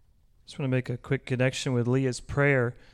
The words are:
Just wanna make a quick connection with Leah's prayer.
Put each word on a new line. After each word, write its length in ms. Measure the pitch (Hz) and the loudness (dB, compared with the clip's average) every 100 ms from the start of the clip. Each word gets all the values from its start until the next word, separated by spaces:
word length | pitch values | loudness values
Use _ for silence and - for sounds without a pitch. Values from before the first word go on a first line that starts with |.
| _ _ _ _ - | _ _ _ _ -18
Just 120 | - | -4
wanna 120 | 135 | 0
make 200 | 127 123 | 0 -2
a 60 | 123 | -8
quick 300 | - 135 - | -4 -4 -2
connection 480 | 123 131 - 139 | 0 0 0 -2
with 120 | 123 117 | 0 2
Leah's 360 | 131 131 120 | 2 0 -4
prayer. 540 | - - 143 135 117 - - | -6 0 4 4 2 -4 -20